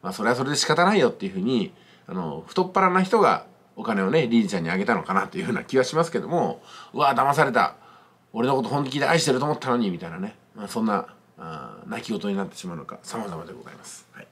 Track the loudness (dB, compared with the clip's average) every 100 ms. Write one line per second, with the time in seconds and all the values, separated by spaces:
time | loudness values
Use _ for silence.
0 | -10 -2 0 2 0 -2 2 4 4 6
1 | 4 2 -6 -2 0 2 0 -6 _ -20
2 | -12 -8 -6 -8 -4 0 2 4 4 4
3 | 4 4 4 4 -2 _ _ -10 -4 0
4 | 2 2 4 4 4 0 -2 -2 0 0
5 | 0 -2 -2 -6 -4 -6 -2 0 2 0
6 | 0 -2 -2 -2 -2 -4 -14 -20 -14 0
7 | 2 4 2 4 4 4 0 -2 -20 -20
8 | _ _ _ -2 2 2 0 -2 -2 -2
9 | 2 2 4 2 0 -2 0 2 0 -2
10 | -8 -8 -10 -10 _ -14 -8 -2 0 0
11 | -2 -16 _ -18 -14 -12 -14 -16 -12 -10
12 | -6 -4 -2 -4 -4 -8 -10 -10 -12 -16
13 | -12 -8 -8 -10 -12 -16 -18 -20 -20 -20
14 | _ -20 -20